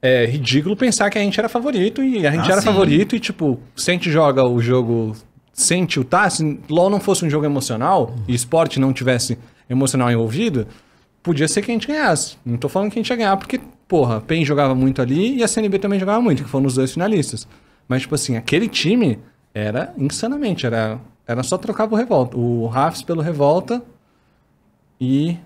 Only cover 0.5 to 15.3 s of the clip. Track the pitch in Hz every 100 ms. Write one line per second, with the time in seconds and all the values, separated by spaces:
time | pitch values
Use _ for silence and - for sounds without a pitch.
0.5 | 131 151 208 254 - 202 214 202 190 226
1.5 | 240 262 240 196 233 269 240 147 156 -
2.5 | 190 220 196 185 147 208 - - - 156
3.5 | 120 - - - 180 175 156 151 131 127
4.5 | 120 117 127 117 117 110 110 - _ _
5.5 | - - 175 180 - 127 180 202 - 156
6.5 | 143 - 160 185 202 202 185 165 147 147
7.5 | 143 - 113 139 185 123 123 104 120 -
8.5 | 165 156 139 135 127 127 123 - 117 -
9.5 | _ _ 127 135 135 123 117 113 123 226
10.5 | 135 104 - _ _ _ _ - 151 156
11.5 | - 196 233 - 302 269 160 - - -
12.5 | 120 139 190 208 208 214 247 214 196 -
13.5 | 254 - - _ 170 120 113 - 160 143
14.5 | 147 139 131 131 135 123 143 214